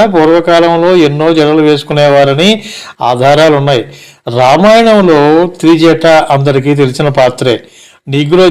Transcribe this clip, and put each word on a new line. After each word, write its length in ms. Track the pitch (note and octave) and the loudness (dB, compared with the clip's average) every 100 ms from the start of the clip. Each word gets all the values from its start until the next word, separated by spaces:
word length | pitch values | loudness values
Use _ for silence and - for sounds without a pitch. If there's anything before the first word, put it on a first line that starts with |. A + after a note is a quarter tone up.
| G#3+ | 2
పూర్వకాలంలో 760 | F3+ D#3 E3+ E3+ E3+ E3+ E3+ F3 F#3 D3+ | 2 2 2 2 0 2 0 0 0 0
ఎన్నో 200 | D3 D#3+ E3 | -2 -2 0
జడలు 240 | D3+ D#3 D3+ | 0 0 0
వేసుకునేవారని 800 | D3 - D3 D3 C#3 C#3 C#3 F#3 G#3+ - - - - A#2+ | -2 -4 -2 0 2 0 0 0 -2 -6 -20 -20 -8 -4
ఆధారాలు 460 | B2 C3+ D3 D#3+ D3 | -2 0 2 2 0
ఉన్నాయి. 220 | C#3 C3 - - - _ - A#2+ | 0 -2 -4 -14 -20 _ -8 -2
రామాయణంలో 800 | B2+ D3+ G3+ A3+ A3+ G#3+ F#3 D3+ D3 D#3 F3 - | 0 2 2 2 2 2 2 2 2 2 0 -2
త్రిజట 460 | D#3 E3 E3 D#3+ E3 D#3 D3+ C#3 | 0 2 2 2 2 2 2 -2
అందరికీ 360 | C#3 C3+ C3+ C#3+ | -2 -2 -2 -2
తెలిసిన 260 | C3+ B2 D3 C3+ | -2 -2 -4 0
పాత్రే. 360 | B2+ B2+ C3 A2 - _ - _ - | -2 -2 -4 -4 -8 _ -20 _ -8
నీగ్రో 320 | C#3 D3 F3+ F#3 | -6 -2 0 2